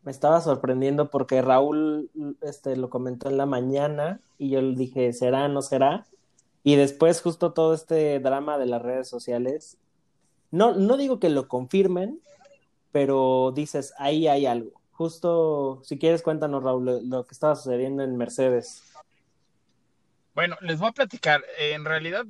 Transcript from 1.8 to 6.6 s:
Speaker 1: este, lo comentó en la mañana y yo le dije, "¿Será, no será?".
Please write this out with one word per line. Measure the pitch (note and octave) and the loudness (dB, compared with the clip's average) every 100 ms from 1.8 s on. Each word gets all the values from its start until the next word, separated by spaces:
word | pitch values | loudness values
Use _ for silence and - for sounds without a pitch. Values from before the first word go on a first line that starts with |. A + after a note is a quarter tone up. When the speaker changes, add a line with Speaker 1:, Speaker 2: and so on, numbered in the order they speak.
| D#3 D3+ D3+ D#3 D3 C#3+ | 0 -2 -6 -10 -10 -10
Speaker 1:
este, | D3 C#3+ - C3 | -12 -10 -6 -4
lo | B2+ | -4
comentó | B2+ B2 B2 C3+ | -6 -6 -8 -4
en | C#3 | -2
la | C#3 | 0
mañana | C3 B2+ C#3 D3 D3 D3+ G3 _ - | -2 -2 0 0 -2 -4 -6 _ -8
y | C#3 | -2
yo | C3+ | 0
le | C3+ | 0
dije, | B2+ C3 C3 B2 | -2 -4 0 -2
"¿Será, | A#2+ B2+ C3+ C#3+ | 0 0 2 0
no | C#3 | -2
será?". | C3+ C3+ C3+ F3 - _ _ _ _ _ | -2 2 2 2 -6 _ _ _ _ _